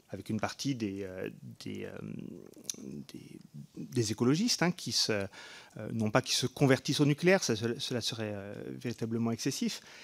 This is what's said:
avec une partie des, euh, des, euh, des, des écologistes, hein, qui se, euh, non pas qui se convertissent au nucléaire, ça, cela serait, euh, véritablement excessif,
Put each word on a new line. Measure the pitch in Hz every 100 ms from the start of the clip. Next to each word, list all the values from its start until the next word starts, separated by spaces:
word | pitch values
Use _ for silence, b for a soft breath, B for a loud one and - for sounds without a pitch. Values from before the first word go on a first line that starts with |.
| _
avec | 98 -
une | 107
partie | 101 - 139 127
des, | 107 98
euh, | 95 92 101 - 123 110
des, | 107 101
euh, | 98 95 107 - - - - - - -
des, | 65 73 67 - - - - 73 - -
des | - 123 107
écologistes, | 110 123 156 240 -
hein, | 170
qui | - -
se, | - -
euh, | 104 98 B B B B - 107
non | 113 107
pas | 131
qui | -
se | - 127
convertissent | - 139 131 - 143
au | 143
nucléaire, | 147 175 190
ça, | - 107
cela | 117 120 - 123
serait, | - 113 107
euh, | 101 101 104 - 131
véritablement | 127 113 113 117 113
excessif, | 113 143 - 233 - B B